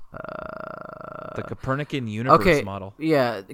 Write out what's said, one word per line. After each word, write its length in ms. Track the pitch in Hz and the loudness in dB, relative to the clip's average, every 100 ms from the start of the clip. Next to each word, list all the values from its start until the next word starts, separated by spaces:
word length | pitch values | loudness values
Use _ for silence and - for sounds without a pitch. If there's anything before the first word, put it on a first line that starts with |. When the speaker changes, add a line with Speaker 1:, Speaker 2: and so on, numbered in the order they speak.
| - | -12
Speaker 1:
uh, 1200 | - - - - - - - - - - - - - | -14 -12 -12 -12 -12 -12 -12 -14 -14 -14 -12 -10 -8
Speaker 2:
The 80 | |
Copernican 640 | - - 127 135 147 147 117 | -8 -6 -4 -2 -2 -4 -4
universe 340 | 107 127 160 | -2 6 8
Speaker 1:
okay, 220 | 185 151 | 8 4
Speaker 2:
model. 320 | 101 98 95 - | 2 -6 -8 -4
Speaker 1:
yeah. 460 | 156 151 123 107 98 | 2 4 4 0 -8